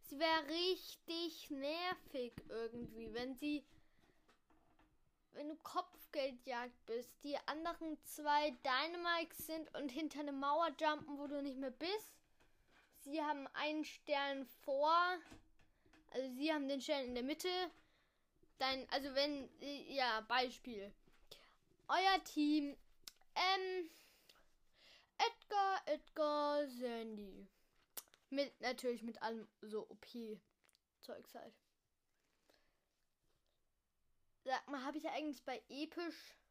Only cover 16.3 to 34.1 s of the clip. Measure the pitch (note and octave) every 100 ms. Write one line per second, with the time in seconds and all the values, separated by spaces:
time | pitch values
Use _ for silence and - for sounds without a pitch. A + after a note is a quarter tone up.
16.3 | B3+ D4+ D#4 C4+ C#4 B3 C#4+ B3 B3 B3+
17.3 | D#4 F#4 F4+ F4+ - _ _ _ _ _
18.3 | _ - _ C4 C4+ B3+ C#4+ C#4 C4 D4
19.3 | C#4+ B3+ - C#4 C#4+ - C4+ B3+ A3 A3
20.3 | B3 B3+ B3 - A3 G3 - - - -
21.3 | - - _ _ _ _ D4+ F#4+ F#4+ -
22.3 | - D4 D4+ C#4+ C#4 - - - - -
23.3 | - F#4 F#4+ F#4+ F#4 D#4+ - - - _
24.3 | - - _ _ - - - _ _ A4+
25.3 | A4+ - G4+ G4 F#4+ - D4+ - - D4+
26.3 | D4 D4 D4 D4 B3 B3 A#3 A3+ G#3+ G3+
27.3 | G3 G3 _ _ _ _ - - - _
28.3 | C4+ C#4 - A#3 B3 B3+ A#3+ A3+ A3 A3+
29.3 | A3+ G#3+ _ G#3+ G#3+ - G#3+ - A#3+ A3+
30.3 | G#3+ _ _ _ _ _ _ - - -
31.3 | - - G#3 _ _ _ _ _ _ _
32.3 | _ _ _ _ _ _ _ _ _ _
33.3 | _ _ _ _ _ _ _ _